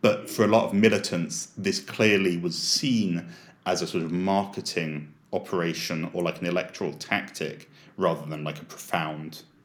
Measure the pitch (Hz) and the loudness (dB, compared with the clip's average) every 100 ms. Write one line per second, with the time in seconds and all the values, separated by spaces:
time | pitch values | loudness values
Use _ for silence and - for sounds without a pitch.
0 | 107 - - - 104 110 - 98 110 104 | 4 2 -4 2 6 6 4 6 6 6
1 | - 87 80 - - - 98 92 - - | 0 -2 -2 -6 -10 -4 -2 -2 -4 2
2 | 110 101 95 87 87 85 - - 131 117 | 4 6 4 0 -2 -2 0 0 2 2
3 | 98 85 85 - - - - 90 85 90 | 2 0 -4 -16 -20 -8 -2 0 0 -2
4 | 80 87 92 98 98 - - - 80 76 | 0 0 2 2 0 -6 -4 -4 -4 -6
5 | 76 - _ 92 - 90 82 - - 80 | -10 -18 _ -6 -2 0 0 -2 -4 -4
6 | 82 95 85 80 92 90 - - 90 73 | -4 -2 -2 0 -2 -2 -2 -4 -6 -6
7 | - 101 - - 78 76 - - - - | -4 -4 -4 -8 -8 -8 -18 -20 -20 0
8 | 92 78 73 76 76 78 - - - 87 | 0 0 -4 -6 -6 -8 -12 -16 -4 -2
9 | 78 76 78 80 - _ | -2 -6 -10 -14 -20 _